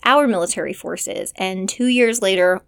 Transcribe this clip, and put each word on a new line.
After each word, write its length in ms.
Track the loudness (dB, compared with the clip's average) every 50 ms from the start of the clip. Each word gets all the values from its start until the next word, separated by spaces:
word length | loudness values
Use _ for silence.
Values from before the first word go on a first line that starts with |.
| 0
our 240 | 2 4 4 4 2
military 440 | 2 0 -2 -2 -4 -6 -6 -8 -8
forces, 600 | -10 -8 -10 -8 -8 -8 -8 -8 -8 -8 -10 -8
and 340 | -6 -6 -6 -4 -4 -6 -6
two 200 | -4 -2 0 2
years 340 | 2 4 2 2 0 0 0
later, 400 | 0 2 4 4 2 2 0 -4